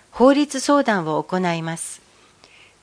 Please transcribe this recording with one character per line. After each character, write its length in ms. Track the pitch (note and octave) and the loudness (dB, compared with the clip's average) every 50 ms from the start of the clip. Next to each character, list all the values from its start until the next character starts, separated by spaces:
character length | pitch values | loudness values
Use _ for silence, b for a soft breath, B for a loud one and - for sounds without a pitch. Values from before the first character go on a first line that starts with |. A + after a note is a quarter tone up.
| b b - | b b 0
法 200 | - A#3 C4+ C#4 | 4 4 6 6
律 280 | C#4+ D4 C#4+ - C4 | 4 2 -2 -4 -4
相 220 | - - C#4+ C#4+ C#4 | 0 2 2 2 2
談 240 | A#3+ G#3+ F#3 D#3+ | 2 0 0 -2
を 160 | D#3 D3+ D3+ D3+ | -2 -4 -4 -4
行 180 | - F3+ F#3 | -4 -4 -2
い 200 | F#3 F3 E3+ E3 | -2 -2 -2 -4
ま 160 | D#3+ E3 E3 | -6 -8 -8
す。 240 | E3 - - - - _ b b b b b b b b b b b b b b b | -10 -10 -14 -16 -18 _ b b b b b b b b b b b b b b b